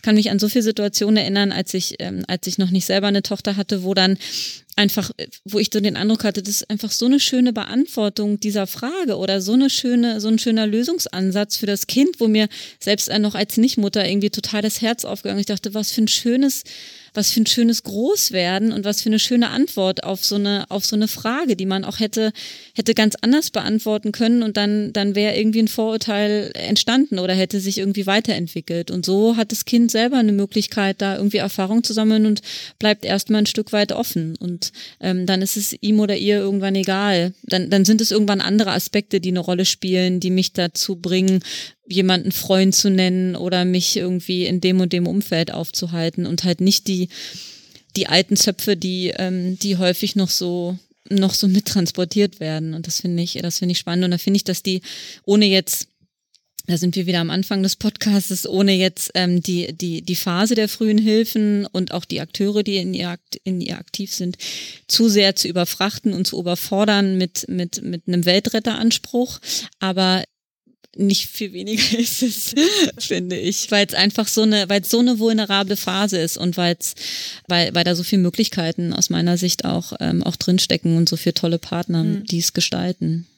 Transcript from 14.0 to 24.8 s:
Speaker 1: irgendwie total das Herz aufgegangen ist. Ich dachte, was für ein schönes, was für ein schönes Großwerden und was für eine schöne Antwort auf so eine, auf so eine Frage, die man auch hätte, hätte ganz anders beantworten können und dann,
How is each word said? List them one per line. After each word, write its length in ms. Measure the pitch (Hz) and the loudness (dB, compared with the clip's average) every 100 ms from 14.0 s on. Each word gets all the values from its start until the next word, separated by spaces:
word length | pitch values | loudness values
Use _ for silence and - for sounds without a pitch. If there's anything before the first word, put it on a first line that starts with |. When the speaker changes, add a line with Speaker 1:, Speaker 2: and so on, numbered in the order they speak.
| 190 | 0
Speaker 1:
irgendwie 220 | 202 202 | 2 0
total 320 | 214 - 214 | -2 -4 -2
das 180 | 208 - | -2 0
Herz 240 | 220 240 | -2 -2
aufgegangen 360 | - 202 202 196 | -4 -6 -4 -4
ist. 100 | 202 | -2
Ich 40 | |
dachte, 200 | 202 214 | -4 -4
was 180 | 208 208 | -4 -4
für 100 | - | 0
ein 60 | 214 | 2
schönes, 560 | - 240 247 277 - - - - - - | 2 2 2 2 0 -10 -18 -20 -20 -10
was 180 | - 202 | -2 0
für 80 | - | 2
ein 60 | 220 | 2
schönes 360 | - 233 226 | 4 2 2
Großwerden 880 | - 202 254 403 - 185 175 190 220 | -4 -2 0 0 0 0 0 0 0
und 120 | 214 | -2
was 180 | 202 208 | -2 -2
für 60 | 226 | 0
eine 100 | 214 | 0
schöne 320 | - 247 233 | 2 2 2
Antwort 540 | 233 311 - 190 190 | 0 -2 0 -2 -2
auf 200 | - 190 | -6 -4
so 120 | - 208 | -2 0
eine, 280 | 202 202 - | 0 -2 -4
auf 140 | 202 - | -4 -2
so 100 | 208 | 0
eine 120 | 214 | 0
Frage, 480 | - 220 254 320 185 | -2 -4 -2 -2 -2
die 100 | 190 | -2
man 180 | 190 | -4
auch 160 | 196 208 | -4 -4
hätte, 320 | 214 220 220 - - - - | -4 0 -2 -2 -14 -18 -12
hätte 200 | - 220 | -4 0
ganz 220 | 220 214 - | 4 4 2
anders 300 | 220 285 320 | 2 2 2
beantworten 640 | 214 - 214 214 214 214 | -4 -2 -2 0 -2 -4
können 300 | 208 226 240 | 0 2 2
und 140 | 226 202 | 2 0
dann, 360 | 208 208 | 0 0